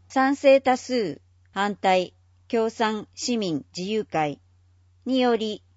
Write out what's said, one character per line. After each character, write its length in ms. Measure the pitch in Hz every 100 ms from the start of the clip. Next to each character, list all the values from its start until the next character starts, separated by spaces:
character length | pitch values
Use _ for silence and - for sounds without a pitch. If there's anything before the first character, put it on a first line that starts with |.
| _
賛 280 | 262 262 277
成 240 | 277 269
多 180 | 262 254
数、 420 | - 247 185 139 _ _ _
反 260 | 190 208 190
対、 380 | 196 185 175 _ _ _ -
共 160 | 226 226
産、 400 | - 220 214 -
市 240 | - - 233
民、 260 | 196 147 -
自 160 | - 185
由 140 | 214
会 340 | 196 160 151 139 _ _ _ _ _ _ 240
に 120 | 262
よ 180 | 247 226
り、 260 | 220 214 _